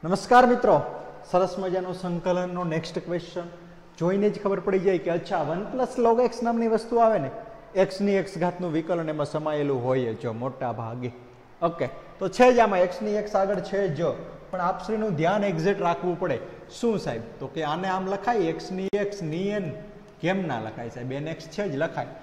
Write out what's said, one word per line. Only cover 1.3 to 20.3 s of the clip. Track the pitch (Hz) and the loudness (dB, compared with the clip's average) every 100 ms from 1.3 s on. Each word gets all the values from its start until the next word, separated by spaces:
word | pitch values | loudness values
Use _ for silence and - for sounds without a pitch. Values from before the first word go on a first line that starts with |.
સરસ | 180 185 185 | 2 2 0
મજાનો | 190 185 180 | -2 -2 -2
સંકલનનો | 175 180 175 185 180 180 180 | -6 -4 -2 0 0 0 -4
next | 175 160 165 - | -2 -2 -2 -6
question | - 175 170 180 170 - - - - - | -4 -6 -4 -10 -10 -14 -20 -20 -20 -2
જોઈને | 170 196 208 | 0 4 2
જ | 208 | 0
ખબર | 202 196 | -2 -2
પડી | 180 190 | 2 2
જાય | 185 180 | 4 2
કે | 170 | 0
અચ્છા, | 170 - 190 | -2 0 -2
વન | 147 165 | 0 -2
પ્લસ | 208 254 247 254 | -4 -2 -2 2
log | 233 226 247 | 4 6 2
x | - | 0
નામની | 226 233 226 | -2 0 2
વસ્તુ | 220 226 233 | 2 2 4
આવે | 226 208 | 6 4
ને, | 135 - - - - 196 | -2 -8 -14 -18 -6 2
x | 190 - | 2 2
ની | 202 196 | 2 2
x | 180 165 | 0 -2
ઘાતનું | 175 175 180 | -2 -2 -2
વિકલન | 156 160 175 160 | -2 0 -2 -2
એમાં | 151 147 | -2 -2
સમાયેલું | 156 156 151 143 135 | -2 -2 0 0 0
હોય | 120 131 120 | 2 2 0
જ | 110 123 | -2 -4
મોટા | 113 127 127 123 | -4 -6 -4 -6
ભાગે. | 117 113 123 123 - - - - - | -4 -8 -6 -8 -10 -20 -20 -20 -2
ઓકે, | 165 160 127 - - - | -2 0 -4 -4 -18 -6
તો | 190 | -6
છે | - 254 | 6 6
જ | 240 | 8
આમાં | 226 190 | 4 4
x | 180 - | 2 0
ની | 214 208 | -2 -2
x | 208 196 | 0 0
આગળ | 196 196 | 2 0
છે | 175 196 196 | -2 -2 0
જ, | 147 165 123 - - - | 0 -2 -2 -8 -16 -10
પણ | 185 | -2
આપશ્રીનું | 180 185 - 220 214 | -2 -2 -4 -2 0
ધ્યાન | 151 160 208 | 2 2 2
એક્ઝેક્ટ | 202 165 165 196 | 2 2 0 2
રાખવું | 170 175 180 175 | 0 0 0 -2
પડે. | 180 120 - - - - | -2 -2 -4 -14 -18 -4
શું | 233 202 | 0 0
સાહેબ? | 151 117 110 - | -2 -6 -8 -10
તો | 135 | -10
કે | 160 | -4
આને | 151 160 190 | -2 -2 -2
આમ | 185 190 | -2 -2
લખાય | 196 196 233 | -2 0 2
x | 165 165 - | 2 -2 -6
ની | 185 190 | -6 -2
x | 202 202 202 | -2 -2 -4
ની | 160 160 196 208 | -4 -2 -2 -2
n. | 175 131 - - - - | -4 -8 -14 -18 -20 -4
કેમ | 160 | 0